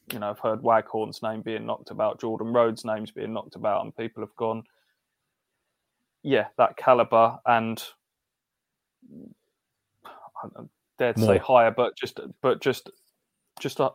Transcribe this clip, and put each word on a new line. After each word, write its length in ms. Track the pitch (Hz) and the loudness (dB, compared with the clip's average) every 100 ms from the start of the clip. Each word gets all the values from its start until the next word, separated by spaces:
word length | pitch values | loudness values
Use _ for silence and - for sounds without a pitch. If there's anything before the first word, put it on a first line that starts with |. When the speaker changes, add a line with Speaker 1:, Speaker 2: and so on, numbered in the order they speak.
| - | -14
Speaker 1:
you 80 | 117 | -10
know, 100 | 104 | -8
I've 100 | 107 | -4
heard 220 | 117 110 | -4 -2
Waghorn's 640 | 120 110 107 110 110 - | 2 2 2 -6 -6 -8
name 180 | 110 110 | -8 -8
being 240 | 113 110 110 | -8 -8 -6
knocked 240 | 113 - | -10 -10
about, 300 | 101 107 - | -4 -4 -4
Jordan 320 | 113 110 113 | -6 -6 -2
Rhodes' 320 | 120 117 110 117 | 2 2 0 -6
names 240 | 110 110 | -8 -8
being 240 | - 110 | -10 -8
knocked 220 | 110 - 92 | -8 -12 -8
about, 280 | 107 98 110 | -4 -4 -4
and 100 | - | -10
people 260 | 113 110 | -12 -10
have 140 | 107 - | -14 -6
gone, 280 | 113 113 - _ _ _ _ _ _ _ _ _ _ _ _ _ _ _ | -6 -6 -10 _ _ _ _ _ _ _ _ _ _ _ _ _ _ _
"Yeah, 260 | 147 123 104 - | 0 0 0 2
that 200 | 117 - | 2 2
calibre 640 | - 123 113 113 113 117 123 | 4 4 4 4 4 2 0
and, 340 | 117 113 110 - - _ _ _ _ _ _ _ _ _ _ - - - _ _ _ _ _ _ _ - | 2 0 -6 -12 -18 _ _ _ _ _ _ _ _ _ _ -20 -20 -20 _ _ _ _ _ _ _ -20
I 420 | - - - - - - _ _ - | -20 -20 -16 -16 -16 -20 _ _ -2
dare 140 | 123 | -2
to 60 | 113 | 2
say 60 | 110 | 4
Speaker 2:
More. 140 | 95 | 4
Speaker 1:
higher, 320 | - 123 117 | 6 6 6
but 240 | 113 117 - | 4 -2 -2
just, 240 | - - - - | -10 -10 -16 -2
but 200 | 131 - | 0 0
just, 300 | 135 123 - - _ _ _ _ _ - | 0 -2 -4 -20 _ _ _ _ _ -10
just 200 | 139 - | -8 -2
a, 120 | 135 | -2